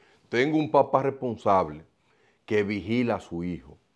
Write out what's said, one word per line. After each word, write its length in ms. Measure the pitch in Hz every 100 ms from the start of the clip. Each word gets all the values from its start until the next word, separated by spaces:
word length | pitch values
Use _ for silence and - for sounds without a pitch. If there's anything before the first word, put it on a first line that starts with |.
| _ _ _
tengo 260 | 117 147 156
un 140 | 147
papá 320 | 143 135 135
responsable 800 | 135 135 127 110 107 95 78 78 - _ _ _ _ _ -
que 160 | 107
vigila 540 | 101 104 87 120 117 98
a 40 |
su 240 | - 85
hijo, 320 | 87 78 - - _